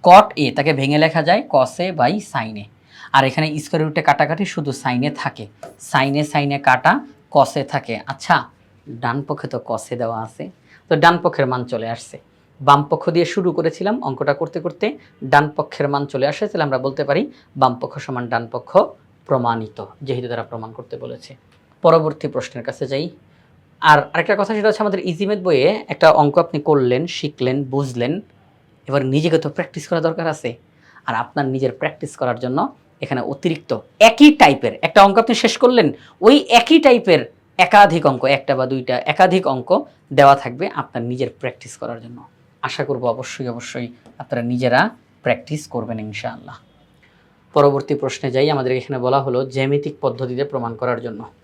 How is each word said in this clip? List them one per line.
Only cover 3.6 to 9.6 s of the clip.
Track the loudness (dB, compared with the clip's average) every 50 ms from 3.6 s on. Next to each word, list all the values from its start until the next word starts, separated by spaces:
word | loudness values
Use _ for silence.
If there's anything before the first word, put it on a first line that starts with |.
| -8 -4 -2 -2 -2
রুটে | -2 -2 -2
কাটাকাটি | 0 0 2 2 2 -2 0 -4 -6
শুধু | -6 -6 -8 -6 -6
sin | -8 -6 -6 -4 -2 -2 -2 -4
A | -4
থাকে, | -4 -8 -8 -8 -8 -18 -18 _ _ -20 -20 -20 _ -20 -4 -2
sin | -2 -2 0 -2
A | -4 -4 -2 -2
sin | -4 -2 -2
A | -4 -2
কাটা, | 2 2 0 2 2 0 0 0 -4 -12 -20 _ _ _
cos | 2 2 2 2 0 -6
A | -6
থাকে। | -4 -6 -6 -6 -6 -10 -10 -8 -12
আচ্ছা, | -14 -12 0 0 0 0 0 -4 _ _ _ _ _ _ _ -20
ডান | -16 -8 -6 -6 -4 -6 -6
পক্ষে | -8 -10 -10 -8 -10
তো | -10 -10